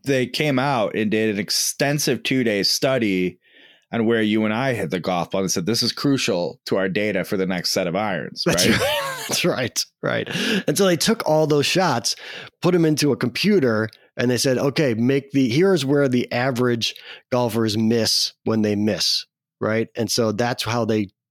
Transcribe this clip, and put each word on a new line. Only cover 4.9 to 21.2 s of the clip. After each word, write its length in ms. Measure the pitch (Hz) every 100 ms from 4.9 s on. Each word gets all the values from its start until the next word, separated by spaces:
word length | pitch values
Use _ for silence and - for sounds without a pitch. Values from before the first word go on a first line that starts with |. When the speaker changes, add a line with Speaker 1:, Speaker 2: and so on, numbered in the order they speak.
Speaker 1:
the 100 | 92
golf 300 | 92 90 82
ball 120 | 95
and 80 | 95
said, 160 | 98 87
"This 160 | 117
is 100 | 117
crucial 680 | - 143 135 - 90 87 - -
to 100 | 104
our 120 | 95
data 360 | 90 107 95
for 120 | 90 101
the 100 | 92
next 260 | 90 -
set 140 | 101 90
of 100 | 90
irons," 460 | 107 87 - -
Speaker 2:
That's 220 | - - -
Speaker 1:
right? 120 | -
Speaker 2:
right. 360 | 571 587 554
<laughs> 140 | 508 -
That's 160 | -
right. 400 | 175 104 123 - - _
Right. 260 | - 117 110 175 226 208 -
And 120 | 151
so 80 | 190
they 100 | 175
took 300 | - 220 -
all 200 | 156 156
those 200 | 147 139
shots, 500 | 175 180 120 - - - - - _
put 120 | 170
'em 100 | 180
into 280 | 160 143 143
a 40 | 117
computer, 720 | 123 - 180 202 131 107 110 - _ -
and 140 | 123
they 80 | 120
said, 200 | 143 123
"Okay, 360 | 139 139 143
make 380 | 110 120 139 139
the, 160 | 139 131
here's 360 | 131 196 185
where 240 | 135 143 139
the 220 | 123 -
average 640 | 120 131 120 123 117 - - - - _
golfers 460 | 123 120 113 113 104
miss 560 | 110 117 110 - - -
when 180 | - 110
they 120 | 107 104
miss," 500 | 107 87 - - - _ _ _
right? 280 | 107 110 113 -
And 140 | 110
so 220 | - 113
that's 320 | 104 120 127
how 200 | 113 120
they 260 | 107 110 98 _